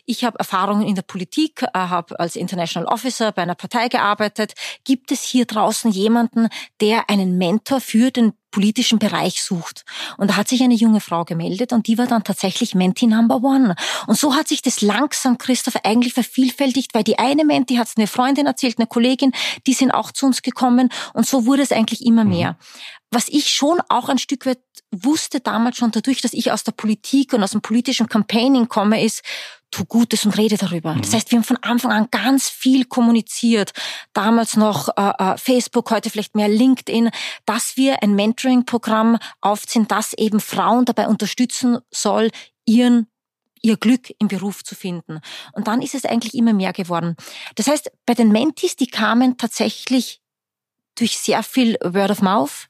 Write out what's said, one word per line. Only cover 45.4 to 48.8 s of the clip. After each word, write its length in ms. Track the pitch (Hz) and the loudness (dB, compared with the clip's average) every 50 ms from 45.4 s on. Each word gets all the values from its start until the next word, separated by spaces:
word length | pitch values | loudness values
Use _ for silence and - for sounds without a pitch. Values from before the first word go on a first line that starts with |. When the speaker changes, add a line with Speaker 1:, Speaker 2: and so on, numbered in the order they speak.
| - - - | -18 -14 -10
Speaker 1:
Und 140 | 208 - | -6 -4
dann 140 | 214 214 254 | -2 -2 -2
ist 140 | 285 - - | -2 -4 -6
es 100 | 262 - | -6 -4
eigentlich 280 | - 233 233 233 220 - | -2 -2 -2 -2 -2 -2
immer 200 | 247 233 233 214 | 0 2 2 2
mehr 200 | 190 190 185 180 | 2 0 -2 -2
geworden. 420 | - 180 170 175 165 165 170 165 - - - - - - - - | -6 -6 -4 -4 -2 -2 -4 -6 -6 -10 -20 -18 -18 -18 -14 -8
Das 120 | - 208 | -4 0
heißt, 240 | 277 302 302 - - _ _ - | 0 0 0 -2 -10 _ _ -2
bei 80 | - 240 | -2 2
den 180 | - 233 214 | 4 4 4
Mentees, 440 | 208 220 269 311 - - - 349 - | 4 4 2 0 -2 -2 -4 -4 -2
die 120 | - | -2